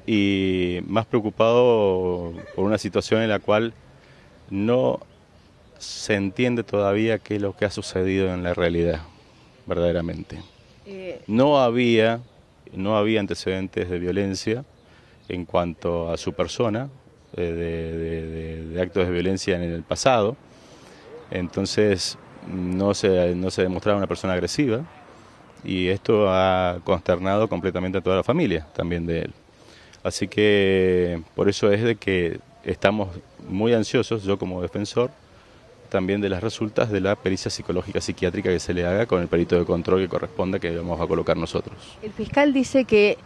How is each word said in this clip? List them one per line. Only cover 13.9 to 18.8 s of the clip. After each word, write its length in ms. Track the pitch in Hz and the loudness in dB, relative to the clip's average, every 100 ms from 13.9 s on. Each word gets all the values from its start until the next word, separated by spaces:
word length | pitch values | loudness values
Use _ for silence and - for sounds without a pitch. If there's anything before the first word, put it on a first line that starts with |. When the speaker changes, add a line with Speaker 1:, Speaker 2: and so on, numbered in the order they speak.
Speaker 1:
de 80 | 90 | -4
violencia 640 | 90 90 98 92 - 113 139 _ _ - - _ - | -2 -2 -2 -2 -4 -4 -6 _ _ -20 -20 _ -10
en 160 | 90 85 | -10 -2
cuanto 640 | 90 87 82 87 85 85 | 0 0 -2 -4 -2 -2
a 60 | 82 | -4
su 160 | - | -4
persona, 560 | 87 87 - 120 107 139 - - - _ - | -4 -4 -2 -2 -2 -6 -12 -20 -20 _ -6
eh, 60 | |
de, 540 | 87 82 85 82 82 82 | -4 -4 -4 -4 -6 -6
de, 300 | 82 82 80 | -6 -6 -8
de, 380 | 80 80 80 80 | -8 -10 -10 -8
de 120 | 85 | -4